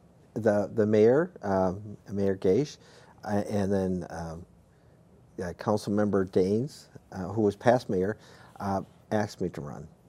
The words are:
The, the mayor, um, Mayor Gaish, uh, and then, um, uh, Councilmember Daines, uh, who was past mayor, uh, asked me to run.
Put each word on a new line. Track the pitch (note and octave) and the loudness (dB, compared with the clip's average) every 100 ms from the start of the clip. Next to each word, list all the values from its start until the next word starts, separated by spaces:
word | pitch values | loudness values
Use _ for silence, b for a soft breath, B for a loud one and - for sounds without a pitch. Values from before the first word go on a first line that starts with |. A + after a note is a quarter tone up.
| _ _ _ | _ _ _
The, | B2 G#2+ G#2 G2+ | -2 2 2 0
the | A2+ G#2 | 0 2
mayor, | G#2+ A2 C#3 F3 - | 6 6 6 0 -4
um, | G2+ F#2+ F#2 F#2+ G#2+ G2+ - | -2 0 0 -2 -10 -16 -8
Mayor | G2 G2 F#2+ | -2 -2 0
Gaish, | F#2+ G#2 D3 - B B B B | 2 2 0 -8 B B B B
uh, | - G#2 - | -4 -4 -2
and | G#2 G2 | -2 0
then, | G2 F#2 F#2 - | 0 -2 -4 -6
um, | E2 E2 E2 - - _ b b b _ - _ - | -12 -12 -14 -18 -20 _ b b b _ -20 _ -10
uh, | F2+ | -8
Councilmember | - A#2 G#2+ - G#2 G#2 G2 F#2 | -6 -2 -2 0 0 2 0 2
Daines, | G2+ F#2 G#2+ C#3+ - - - - | 2 2 0 -2 -10 -20 -20 -16
uh, | F#2 F#2 | -10 -6
who | A2 | 0
was | G#2 - | 0 2
past | A#2+ B2 - | 4 4 2
mayor, | F#2+ G2 A2 B B B B | -2 -2 -4 B B B B
uh, | G2 F#2+ - - - | -4 -4 -6 -14 -4
asked | G#2+ G#2+ - | -2 -2 -4
me | F2+ | -6
to | - | -6
run. | C#2 - D#2+ - | -12 -12 -16 -20